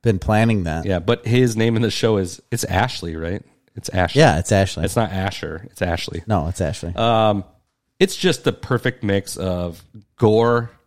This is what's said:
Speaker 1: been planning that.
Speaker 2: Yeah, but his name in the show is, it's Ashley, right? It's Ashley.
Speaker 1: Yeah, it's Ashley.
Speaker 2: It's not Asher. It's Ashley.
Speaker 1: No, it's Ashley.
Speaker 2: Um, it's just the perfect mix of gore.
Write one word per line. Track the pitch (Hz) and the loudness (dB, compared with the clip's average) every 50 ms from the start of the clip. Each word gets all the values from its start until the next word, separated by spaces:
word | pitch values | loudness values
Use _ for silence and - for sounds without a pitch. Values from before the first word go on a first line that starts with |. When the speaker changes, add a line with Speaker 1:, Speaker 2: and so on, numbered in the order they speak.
Speaker 1:
been | _ 117 104 90 | _ 0 0 0
planning | - - 110 107 113 113 110 101 87 | 0 0 2 2 4 2 2 0 0
that. | 82 78 82 80 | -2 -4 -4 -2
Speaker 2:
Yeah, | 98 92 87 | -2 -2 -2
but | 85 104 120 - - | 0 -2 -2 -2 0
his | 107 117 123 127 120 110 | 0 2 2 2 2 2
name | 110 113 117 113 | 0 0 2 2
in | 110 | 2
the | 117 107 | 0 0
show | - - - 113 110 | -2 0 0 2 2
is, | 101 92 87 - - _ _ | 2 0 -4 -8 -14 _ _
it's | 120 110 - | -6 -6 -4
Ashley, | - 87 92 117 127 - - - 85 80 | -2 0 0 0 0 -2 -8 -10 -8 -8
right? | 80 80 85 95 107 - _ _ _ _ _ _ | -6 -6 -6 -6 -8 -10 _ _ _ _ _ _
It's | 101 - - | -14 -12 -4
Ashley. | - 95 90 82 - 135 | 0 0 0 2 4 4
Speaker 1:
Yeah, | 160 131 78 78 | 6 6 4 2
it's | 92 - | 0 2
Ashley. | 110 98 95 92 - 82 82 | 2 2 2 2 -2 -4 -4
Speaker 2:
It's | 85 - | -2 0
not | 120 113 - | -2 -2 -2
Asher. | 98 92 92 101 - - - 76 78 82 98 - | -4 -4 -4 -4 -6 -8 -10 -10 -10 -12 -14 -16
It's | _ - | _ -4
Ashley. | 92 87 85 85 - - - 85 - | -2 -2 -2 -4 -6 -8 -10 -10 -2
Speaker 1:
No, | 107 107 90 73 | 0 0 0 0
it's | 85 95 - | -2 -2 -2
Ashley. | 90 76 - - - 85 90 | -2 -2 -2 -6 -8 -8 -4
Speaker 2:
Um, | - 113 117 113 110 110 107 101 101 92 - _ _ _ _ _ _ _ _ _ _ | 0 0 2 4 4 4 2 2 0 -4 -10 _ _ _ _ _ _ _ _ _ _
it's | 185 190 - | 0 0 0
just | - - 185 151 - - | 0 0 0 0 2 -2
the | 139 - | -2 -2
perfect | - - - 131 117 - 127 - - - | -2 -4 -4 -4 0 0 -4 -4 -2 -2
mix | 101 98 98 - - - | -2 -2 -2 -2 -6 -8
of | - 90 95 90 90 87 87 82 - - _ _ 107 _ _ _ | -6 -4 -4 -4 -4 -4 -6 -8 -12 -20 _ _ -20 _ _ _
gore. | - - 107 107 113 117 120 120 120 117 117 - _ _ | 2 4 6 6 6 4 4 2 0 -2 -4 -12 _ _